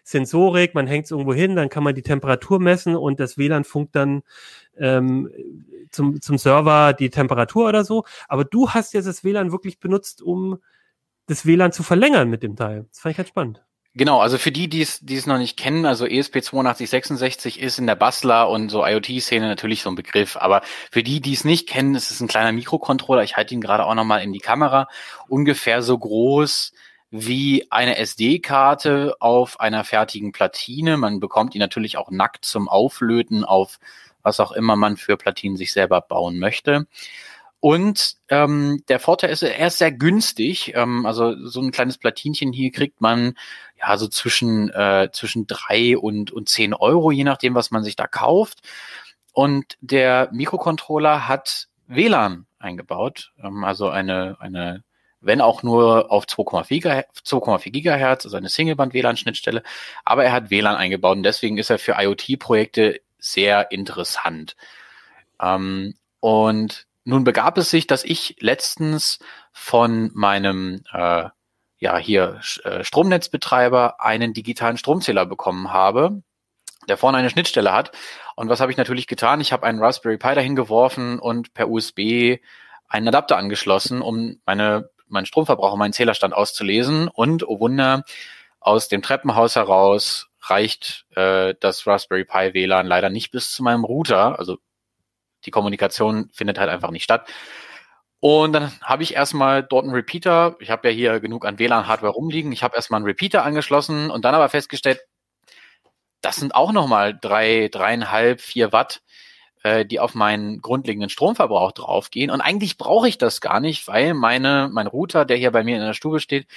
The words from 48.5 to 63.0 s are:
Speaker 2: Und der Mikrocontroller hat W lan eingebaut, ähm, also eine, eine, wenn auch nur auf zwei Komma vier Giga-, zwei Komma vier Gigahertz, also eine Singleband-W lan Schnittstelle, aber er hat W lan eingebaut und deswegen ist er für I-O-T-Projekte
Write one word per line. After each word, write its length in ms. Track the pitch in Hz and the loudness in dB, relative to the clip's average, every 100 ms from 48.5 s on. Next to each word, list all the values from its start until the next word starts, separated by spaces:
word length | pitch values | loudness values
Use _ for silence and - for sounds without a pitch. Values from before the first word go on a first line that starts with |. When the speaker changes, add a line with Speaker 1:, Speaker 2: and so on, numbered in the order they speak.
| - - - - - - _ _ | -6 -20 -20 -18 -20 -20 _ _
Speaker 2:
Und 440 | - 143 139 - - | 2 4 2 -4 -16
der 480 | 127 135 131 127 - | 0 2 4 4 2
Mikrocontroller 960 | 117 147 185 170 156 - 151 151 147 120 | -2 -4 -2 -2 -4 -2 2 2 2 0
hat 400 | - - - - _ _ | -4 -4 -10 -12 _ _
W 220 | 127 226 | 0 4
lan 380 | 160 101 87 - _ | 4 2 -4 -16 _
eingebaut, 760 | 95 87 - 90 123 - - _ | -12 -12 -8 -4 -4 -6 -20 _
ähm, 220 | 98 101 | -12 -6
also 240 | 98 95 98 | -6 -2 -2
eine, 480 | 98 95 92 92 - | -2 -2 -4 -4 -10
eine, 440 | 95 90 87 92 _ _ _ _ | -12 -8 -8 -10 _ _ _ _
wenn 200 | 101 131 | 0 4
auch 220 | 117 117 | 4 4
nur 500 | 120 117 117 113 - | 2 4 6 6 4
auf 140 | 104 - | 0 0
zwei 180 | - | -4
Komma 200 | - 87 | -2 -2
vier 160 | - 151 | -2 -2
Giga-, 240 | 170 135 - - | 0 -2 -4 -14
zwei 160 | - 131 | -4 -2
Komma 180 | - 95 | 0 -2
vier 140 | 98 | -2
Gigahertz, 520 | 139 165 143 131 131 | -4 -2 2 2 0
also 120 | 104 98 | -2 -8
eine 120 | 95 | -6
Singleband-W 520 | - 160 143 131 127 | -2 -2 0 0 0
lan 160 | 123 117 | 0 -2
Schnittstelle, 460 | 117 107 - 113 - - - - | -6 -4 -4 -4 -8 -16 -16 -8
aber 200 | - 123 | 0 4
er 80 | 127 | 4
hat 180 | 123 104 | 2 0
W 100 | 98 | 2
lan 160 | 104 - | 2 2
eingebaut 400 | 92 95 92 98 | -2 2 2 4
und 60 | |
deswegen 340 | 101 - 113 107 | 2 0 -2 -2
ist 140 | 107 | 0
er 80 | 107 | 0
für 180 | - 104 | 0 0
I-O-T-Projekte 1000 | 101 101 - 131 - 110 110 117 107 - | 0 -2 -4 -6 0 0 2 2 0 0